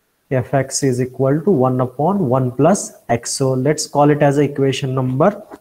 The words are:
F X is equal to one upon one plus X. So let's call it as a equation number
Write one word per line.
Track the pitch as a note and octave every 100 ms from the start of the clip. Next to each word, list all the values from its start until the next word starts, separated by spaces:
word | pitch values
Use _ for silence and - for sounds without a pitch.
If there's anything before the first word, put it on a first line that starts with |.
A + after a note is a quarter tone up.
| _ _ -
F | C3 A#2+
X | C#3 C3+ -
is | C#3 A#2+
equal | B2+ - C3+ D3
to | F#3
one | E3+ B2+ B2+
upon | B2+ - D3+ G3+ D3+
one | C3 B2+
plus | A#2 D3 G3+ - - -
X. | A#2+ -
So | - C3+
let's | C3 C3+ D3+ -
call | C#3+ D3
it | D3
as | D3 C#3+
a |
equation | C#3+ C#3+ C3+ C3 C3+
number | C3 B2+ B2+ E3+ G#3 - -